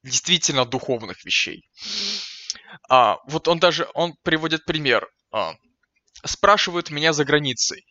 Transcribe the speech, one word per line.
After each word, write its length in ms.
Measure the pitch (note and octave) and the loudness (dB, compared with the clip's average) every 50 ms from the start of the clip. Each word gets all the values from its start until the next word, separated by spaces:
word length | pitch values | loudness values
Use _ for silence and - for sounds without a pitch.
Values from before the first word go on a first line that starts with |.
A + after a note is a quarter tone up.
| _ | _
действительно 600 | C3+ B2+ - - - F3+ E3 - - D3 C3+ B2+ | -4 -6 -4 0 0 0 0 0 0 0 0 0
духовных 600 | A#2 B2 B2 - - B2+ A2+ A2+ F#2 F#2 - - | 0 -2 -6 -2 -2 -4 -4 -4 -12 -14 -14 -6
вещей. 440 | F2+ - - - - - - _ _ _ - - - - - G3+ G3+ G#3 G#3 - - - - - - - - _ - - - _ _ | -2 -2 -2 -2 -4 -8 -14 _ _ _ -16 -12 -10 -8 -6 -6 -6 -8 -8 -10 -12 -16 -18 -12 -12 -12 -12 _ -20 -20 -20 _ _
А, 280 | B2+ B2+ A#2+ G#2+ F#2 - _ | 6 6 6 6 4 0 _
вот 200 | - D3 D#3+ _ | -6 -6 -2 _
он 120 | E3 E3+ E3 | 0 2 4
даже, 280 | F3+ F3 D#3 D#3 E3+ - - | 4 2 2 2 -6 -6 -2
он 220 | C#3 E3 F3 D3+ _ _ | -2 -2 -2 -4 _ _
приводит 420 | F3 D#3+ D#3 D#3 D#3+ D#3 D#3 _ | 0 0 0 0 -2 -4 -4 _
пример. 420 | - D#3+ D#3 D3+ C3+ A#2+ G#2 - - _ _ _ _ | -4 -6 -2 0 2 2 2 0 -4 _ _ _ _
А, 220 | - A2 F#2 E2 D#2+ _ _ _ _ _ _ _ _ _ _ _ _ - - | -4 -4 -4 -4 -8 _ _ _ _ _ _ _ _ _ _ _ _ -14 -10
спрашивают 640 | - - - - G3 G#3 G3+ - F#3+ E3+ F3 E3+ - | -10 -6 2 4 4 6 4 2 -2 -4 -6 -6 -6
меня 220 | D3+ D3 D#3 E3 D#3 | -6 0 0 0 2
за 120 | D3 D3 | 2 2
границей 600 | C3+ D3 D3+ D3 C3+ B2 - - - - - _ _ | 2 2 2 2 0 -4 -4 -4 -4 -4 -8 _ _